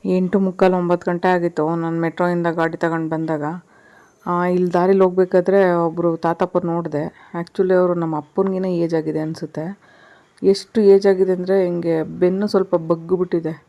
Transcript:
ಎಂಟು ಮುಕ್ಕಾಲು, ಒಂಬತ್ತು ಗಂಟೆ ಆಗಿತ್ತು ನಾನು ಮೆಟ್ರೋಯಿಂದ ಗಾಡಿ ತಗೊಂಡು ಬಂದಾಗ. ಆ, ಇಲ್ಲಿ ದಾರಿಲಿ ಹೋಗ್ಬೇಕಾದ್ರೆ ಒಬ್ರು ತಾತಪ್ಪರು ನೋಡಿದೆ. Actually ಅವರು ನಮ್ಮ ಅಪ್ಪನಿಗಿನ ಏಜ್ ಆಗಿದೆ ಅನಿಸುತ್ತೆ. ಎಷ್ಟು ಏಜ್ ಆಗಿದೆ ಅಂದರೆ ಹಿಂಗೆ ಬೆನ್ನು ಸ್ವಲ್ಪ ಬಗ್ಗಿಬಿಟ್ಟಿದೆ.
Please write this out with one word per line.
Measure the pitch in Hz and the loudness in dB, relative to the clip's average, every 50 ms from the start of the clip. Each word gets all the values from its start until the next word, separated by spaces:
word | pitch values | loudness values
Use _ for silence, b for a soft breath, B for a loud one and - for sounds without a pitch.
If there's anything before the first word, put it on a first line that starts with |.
| - | -2
ಎಂಟು | 190 185 185 185 175 - 196 | 0 0 0 0 0 0 0
ಮುಕ್ಕಾಲು, | 196 185 180 185 196 185 185 | 0 0 2 2 2 4 4
ಒಂಬತ್ತು | 180 175 170 175 170 - 185 | 2 0 0 -2 -2 0 -4
ಗಂಟೆ | 175 170 175 | -4 0 0
ಆಗಿತ್ತು | 185 180 175 170 170 170 - 151 160 170 | 2 2 2 0 -2 -2 -2 -2 -2 -2
ನಾನು | 170 165 165 165 165 | -2 -4 -4 -2 -2
ಮೆಟ್ರೋಯಿಂದ | 170 165 160 - 180 175 175 175 170 | -2 -4 -2 -2 -2 0 0 0 -2
ಗಾಡಿ | 170 165 170 165 165 165 | -2 0 0 0 0 0
ತಗೊಂಡು | - - 165 165 165 160 160 | 0 -2 -2 -2 -2 -2 -4
ಬಂದಾಗ. | 160 160 160 160 160 147 147 151 170 175 _ b b b b b b b b b b b _ | -4 -4 -2 -4 -4 -4 -4 -6 -8 -10 _ b b b b b b b b b b b _
ಆ, | 180 175 175 175 | -4 -2 0 0
ಇಲ್ಲಿ | 180 180 180 180 180 170 | 0 0 0 0 2 2
ದಾರಿಲಿ | 175 175 185 196 196 | 2 2 4 4 4
ಹೋಗ್ಬೇಕಾದ್ರೆ | 190 185 180 185 185 180 - 185 180 190 190 196 190 180 175 | 4 2 4 0 0 2 2 2 2 4 4 4 4 4 2
ಒಬ್ರು | 170 170 165 165 170 170 175 165 | 2 0 -2 -2 0 0 0 -2
ತಾತಪ್ಪರು | 165 - 165 170 170 185 175 - 180 170 | 0 -2 -4 0 -2 -4 -2 -2 -2 -2
ನೋಡಿದೆ. | 170 170 170 170 160 151 147 156 - B B B B B 170 | -2 -4 -4 -4 -4 -4 -6 -6 -6 B B B B B -10
Actually | 170 - _ - 190 185 185 | -10 -8 _ -2 0 2 4
ಅವರು | 180 180 180 175 | 2 4 2 0
ನಮ್ಮ | 175 165 160 160 | -2 -2 -2 -4
ಅಪ್ಪನಿಗಿನ | 151 147 _ _ 196 190 190 190 185 190 | -6 -8 _ _ -2 -2 -2 -2 -2 -2
ಏಜ್ | 185 180 170 170 165 170 | -2 -2 -2 -2 0 -2
ಆಗಿದೆ | 160 156 156 151 156 | -2 -4 -4 -6 -4
ಅನಿಸುತ್ತೆ. | 156 160 160 - 165 151 - 151 156 180 202 b b b b b b b b b b b b b | -6 -6 -8 -10 -12 -10 -10 -10 -10 -10 -12 b b b b b b b b b b b b b
ಎಷ್ಟು | - 190 196 196 - _ - 226 | 0 0 0 0 -4 _ 0 4
ಏಜ್ | 208 196 196 196 202 | 6 6 6 6 6
ಆಗಿದೆ | 196 196 185 190 185 185 | 4 2 4 2 0 0
ಅಂದರೆ | 180 180 185 190 196 185 | -2 0 0 0 2 2
ಹಿಂಗೆ | 175 175 175 175 165 165 160 156 | 0 -2 -2 -2 -2 -2 -2 -4
ಬೆನ್ನು | 156 165 175 180 180 185 190 208 | -6 -2 0 0 0 2 0 -2
ಸ್ವಲ್ಪ | 208 - 190 190 185 - | 0 0 0 0 2 -2
ಬಗ್ಗಿಬಿಟ್ಟಿದೆ. | 170 160 160 170 165 165 165 185 175 180 175 - 170 165 156 151 139 _ | -2 0 -2 -4 -4 -2 -4 -2 -2 -2 -2 -2 -4 -4 -6 -10 -10 _